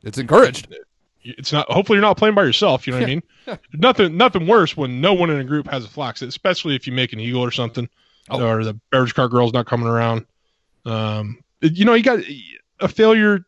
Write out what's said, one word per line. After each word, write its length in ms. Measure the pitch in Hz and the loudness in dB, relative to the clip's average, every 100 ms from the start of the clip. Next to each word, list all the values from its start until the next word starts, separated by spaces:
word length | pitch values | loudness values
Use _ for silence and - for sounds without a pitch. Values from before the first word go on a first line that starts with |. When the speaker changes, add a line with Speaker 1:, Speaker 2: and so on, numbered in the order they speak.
Speaker 1:
It's 140 | 107 135 | -12 -8
encouraged. 580 | 123 190 196 123 - - - _ _ _ | 2 6 4 2 -14 -20 -20 _ _ _
Speaker 2:
it's 300 | 117 127 135 | -20 -16 -6
not, 180 | 147 - | -4 0
hopefully 260 | 190 202 202 | 0 2 2
you're 40 | |
not 140 | 208 180 | 2 2
playing 180 | 214 | 2
by 100 | 208 | 2
yourself, 420 | 151 - 196 131 - | 2 2 2 0 -2
you 60 | |
know 40 | 127 | -4
what 60 | 120 | -4
I 20 | |
Speaker 1:
Yeah. 40 | 151 | -4
Speaker 2:
mean? 60 | - _ - | -10 _ -14
Speaker 1:
Yeah. 100 | 202 _ | -14 _
Speaker 2:
Nothing, 420 | 151 240 233 180 165 | 0 2 4 2 2
nothing 300 | 240 185 160 | 2 2 2
worse 300 | 226 160 - | 2 2 -2
when 240 | 131 123 | -6 -2
no 100 | 175 | 0
one 160 | 185 170 | 2 0
in 100 | 143 | -2
a 60 | |
group 240 | 131 147 139 | -4 -6 -4
has 160 | 135 | -10
a 40 | 107 | -10
flask, 340 | - 127 - | -10 -10 -10
especially 520 | 123 - 190 175 160 | -12 -6 -4 -2 -4
if 120 | 131 131 | -6 -4
you 60 | |
make 180 | 127 127 | -4 -4
an 80 | 110 | -4
eagle 220 | 117 123 | -6 -4
or 60 | 123 | -4
something, 380 | 131 117 123 120 _ _ _ - | -4 -6 -6 -10 _ _ _ -8
Speaker 1:
Oh. 120 | 127 | -2
Speaker 2:
or 220 | 117 110 | 0 0
the 160 | 110 107 _ | -4 -8 _
beverage 240 | 135 123 | 0 0
cart 160 | 143 123 | 0 0
girl's 220 | 123 120 | 2 2
not 140 | 123 117 | 0 -2
coming 200 | 120 117 | -2 0
around. 380 | 117 117 113 - _ _ _ _ _ | 0 0 -2 -8 _ _ _ _ _
Um, 540 | 117 110 107 107 107 117 _ _ | -8 -6 -4 -6 -8 -12 _ _
it, 140 | 165 170 | -2 2
you 80 | |
know, 100 | 220 | 4
you 80 | 233 | 4
got, 180 | 240 226 90 139 85 57 _ - | 2 0 -4 -14 -20 -20 _ -6
a 100 | 185 | -4
failure 580 | - 220 220 214 202 | 2 4 6 4 2